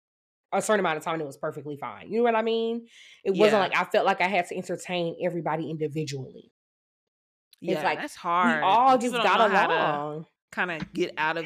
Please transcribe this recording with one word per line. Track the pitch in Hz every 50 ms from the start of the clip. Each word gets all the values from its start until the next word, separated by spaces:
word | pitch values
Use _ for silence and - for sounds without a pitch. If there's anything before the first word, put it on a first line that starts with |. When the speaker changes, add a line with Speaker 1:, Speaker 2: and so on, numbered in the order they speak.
| _ _ _ _ _ _ _ _ _ _
Speaker 1:
a | - 196
certain | 190 - 220 202
amount | 190 175 156
of | 151 156
time, | 175 165
and | 165
it | 156
was | 139 135
perfectly | - - 156 - 156 131 147 147
fine. | 139 139 117 104 98 87 85
You | 196 226
know | 240
what | 240 226
I | 220
mean? | 220 226 226 226 226 226 233 233 233 - - - - - - _
It | _ 196
wasn't | 196 185 214 208
Speaker 2:
Yeah. | 220 208 185 175
Speaker 1:
like | -
I | 165 175
felt | - - 208 -
like | 190 294 -
I | 175 185
had | 202 180 175 -
to | -
entertain | 180 180 - 180 170 - - 180 175 170 170 - -
everybody | 170 180 165 170 156 160 156 160 160 -
individually. | 160 151 156 147 139 156 156 135 143 135 127 - - - - _ _ _ _ _ _ _ _ _ _ _ _ _ _ _ _ _ _ _ _ _ _ _
It's | - 175
Speaker 2:
Yeah, | 185 156
Speaker 1:
like, | 147 175 151 151
Speaker 2:
that's | - - -
Speaker 1:
we | -
Speaker 2:
hard. | - 180 175 175 180 175 160 151 160
Speaker 1:
all | 185 196 226 254 269 262
Speaker 2:
People | 247
Speaker 1:
just | 226 247
Speaker 2:
don't | 247 240
Speaker 1:
got | 220 196 190 214 226 208
Speaker 2:
know | 214
how | 185 170
to | 170 165
Speaker 1:
along. | 160 160 165 147 147 147 151 151 160 160 - _ _ _ _
Speaker 2:
kinda | - 220 190 180 170 156 147 - -
get | - 175 - - -
out | 151 160 160
of | 165 160